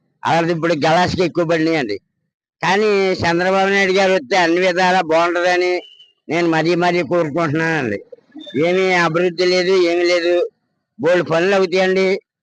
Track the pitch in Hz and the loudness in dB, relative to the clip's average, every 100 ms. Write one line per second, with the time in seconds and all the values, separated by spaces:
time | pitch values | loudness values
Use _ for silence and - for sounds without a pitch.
0 | _ _ 123 160 165 165 170 160 156 170 | _ _ -2 0 0 -2 -2 0 2 2
1 | 175 - 170 175 165 165 160 160 110 101 | 2 0 -2 -2 -2 0 0 -2 -4 -8
2 | - _ _ _ _ _ 165 196 214 196 | -12 _ _ _ _ _ -2 0 0 0
3 | 190 185 170 170 185 190 190 196 190 185 | 0 -2 -2 0 0 0 0 0 0 2
4 | 190 185 123 190 165 175 185 175 185 185 | 2 0 0 0 2 2 0 0 2 0
5 | 160 165 175 170 180 180 180 175 - _ | 2 2 2 0 0 0 0 -4 -8 _
6 | _ _ - 165 170 160 160 175 175 175 | _ _ -6 -2 0 0 0 0 0 0
7 | 143 175 156 160 160 160 165 160 120 101 | 0 -2 0 -2 -2 -2 -2 -2 -4 -6
8 | - - _ - - 131 170 185 190 180 | -10 -20 _ -20 -8 -2 0 0 0 0
9 | 170 165 180 170 180 180 180 190 170 175 | 0 0 -2 0 0 0 2 2 2 0
10 | 175 175 175 175 160 - _ _ _ - | 0 0 2 0 -2 -8 _ _ _ -4
11 | 156 175 151 160 185 196 185 185 190 185 | 0 0 0 0 2 0 0 0 0 0
12 | 190 196 - _ | 0 -2 -8 _